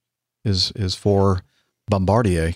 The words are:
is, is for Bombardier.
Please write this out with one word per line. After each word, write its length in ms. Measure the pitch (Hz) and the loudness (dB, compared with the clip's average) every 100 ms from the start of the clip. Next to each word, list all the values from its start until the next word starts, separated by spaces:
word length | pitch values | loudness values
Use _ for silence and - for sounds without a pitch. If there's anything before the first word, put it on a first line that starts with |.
| _ _ _ _ | _ _ _ _
is, 300 | - 95 - - | -4 -2 -2 -4
is 200 | 92 - | -6 -4
for 480 | 104 98 98 90 - _ _ _ - | 0 2 2 0 -6 _ _ _ -4
Bombardier. 640 | 101 92 107 113 87 80 | -2 2 2 2 0 -2